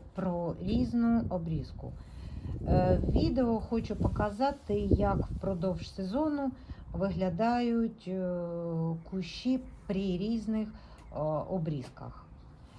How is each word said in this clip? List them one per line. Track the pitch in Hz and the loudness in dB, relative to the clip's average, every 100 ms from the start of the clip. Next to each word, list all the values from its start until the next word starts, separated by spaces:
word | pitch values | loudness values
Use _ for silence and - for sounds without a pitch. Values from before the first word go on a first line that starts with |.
| - - | -6 -4
про | 180 175 170 - | -2 0 -2 -4
різну | 185 233 240 233 233 233 226 | 0 2 2 4 4 4 2
обрізку. | 185 165 156 127 - - - - - - - - - - | -2 0 -2 -4 -8 -10 -12 -14 -14 -12 -8 -6 -4 4
Е, | 180 185 180 | 6 8 6
в | 180 | 4
відео | - - 247 240 220 | 4 4 4 4 2
хочу | - 226 226 196 | 0 -2 -2 0
показати, | 190 - 208 202 277 285 - 208 | 2 2 0 2 0 0 -2 0
як | 202 190 202 196 | 4 4 4 2
впродовж | - - 190 180 185 165 - | -2 -4 -4 0 0 -2 -6
сезону | - 190 247 311 285 277 262 - - - | -8 -4 0 0 0 -2 -4 -10 -14 -8
виглядають, | 170 190 170 185 170 226 240 240 233 226 220 180 | -2 -2 0 0 2 2 2 2 2 0 -2 -6
е, | 185 180 175 170 170 170 165 165 165 - | -2 -2 -2 -4 -4 -2 0 0 -2 -4
кущі | 190 165 - 254 262 - - - | -6 -6 -4 0 0 -2 -10 -4
при | 190 196 175 | -2 0 0
різних, | 208 233 208 220 214 | 0 -2 0 -2 -2
е, | - - - - - 156 151 - | -8 -16 -20 -10 -4 0 0 0
обрізках. | 185 160 139 113 - - - - - - - - | -2 0 -2 -6 -12 -14 -14 -18 -20 -20 -20 -20